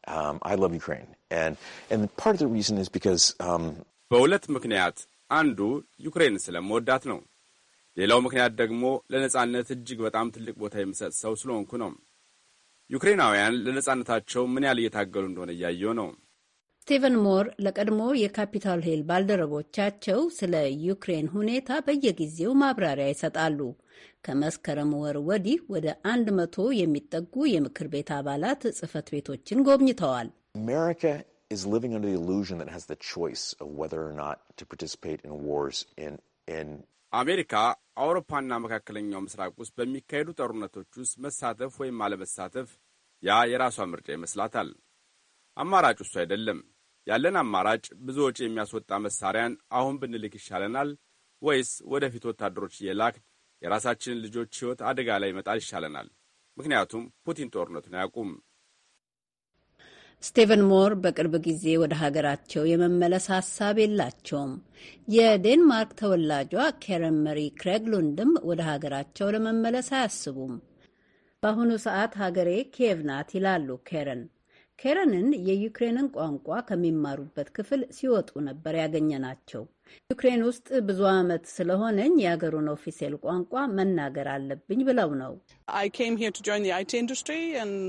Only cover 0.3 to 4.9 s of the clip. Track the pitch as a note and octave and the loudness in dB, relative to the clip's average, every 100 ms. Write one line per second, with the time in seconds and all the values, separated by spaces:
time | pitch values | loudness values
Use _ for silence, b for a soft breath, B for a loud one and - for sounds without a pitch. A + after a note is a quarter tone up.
0.3 | D2 - G2 F#2+ E2+ - D2 - - _ | -4 -2 2 2 0 -6 -8 -10 -20 _
1.3 | E2 D#2+ D2+ B B B A2 G#2 - A3 | -2 -2 -4 B B B -2 -2 0 2
2.3 | F#3+ C#3+ A2 G2+ G#2 F#2+ F#2+ G2+ F2 - | 4 2 2 0 0 -2 0 2 4 2
3.3 | - F2 F2 E2 D2+ - _ _ A#2+ C#3 | 2 -2 0 -2 -8 -16 _ _ 6 6
4.3 | G3 - C3+ A#2 G2+ F2 | 4 0 -6 -2 0 0